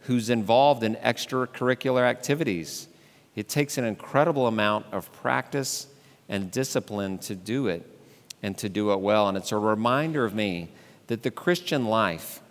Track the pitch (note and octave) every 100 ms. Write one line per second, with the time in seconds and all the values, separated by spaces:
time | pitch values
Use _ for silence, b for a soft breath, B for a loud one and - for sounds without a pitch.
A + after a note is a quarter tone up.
0 | - B2 A2 A#2+ G2+ A#2 C#3+ C3+ A2 A2+
1 | A#2 A#2 - C3 B2+ - B2 B2+ C3 B2+
2 | B2 A#2+ - D3 D3+ F2+ D#2 - - b
3 | b b b - G#2+ - C#3+ - A#2+ G2
4 | - C#3+ D#3 C#3+ B2 A2 G#2 G#2+ - G2+
5 | - - B2+ B2+ B2+ C#3+ C3 - - b
6 | b b b G2+ F#2+ B2 C3 C3+ - G#2
7 | G2 F#2+ - F#2+ F#2+ B2 B2 E2+ - -
8 | B B B - G#2 F#2+ G#2+ F#2+ G#2 G2
9 | G2 G#2+ G2+ F#2+ F2+ G#2+ G#2+ G#2+ A#2 C3
10 | D#3+ D3+ A#2 G#2 G#2 F2 E2+ B B B
11 | - A#2 B2+ - - F3 - D3+ A#2 A2
12 | G2+ E2 - - -